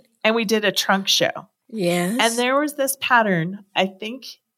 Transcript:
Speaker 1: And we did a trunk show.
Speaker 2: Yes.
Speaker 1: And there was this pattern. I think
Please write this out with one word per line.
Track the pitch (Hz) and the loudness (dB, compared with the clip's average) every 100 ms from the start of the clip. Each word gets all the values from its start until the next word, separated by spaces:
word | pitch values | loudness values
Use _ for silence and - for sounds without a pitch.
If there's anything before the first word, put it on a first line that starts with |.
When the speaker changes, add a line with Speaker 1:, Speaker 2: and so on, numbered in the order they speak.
| _ _ | _ _
Speaker 1:
And | 220 | 0
we | 226 208 | 0 0
did | 220 | 2
a | 208 | 2
trunk | - - 196 196 | 0 0 0 2
show. | - - - - _ _ | 0 0 -2 -14 _ _
Speaker 2:
Yes. | 220 175 175 180 240 | -4 0 0 0 0
Speaker 1:
And | 226 233 | 0 2
there | 247 269 | 0 0
was | 294 294 | 0 -2
this | 269 - | -4 -2
pattern. | - 247 214 180 165 202 - - | 2 4 4 2 0 -6 -8 -2
I | 190 | -2
think | 196 214 262 - - _ | -2 -12 -12 -14 -20 _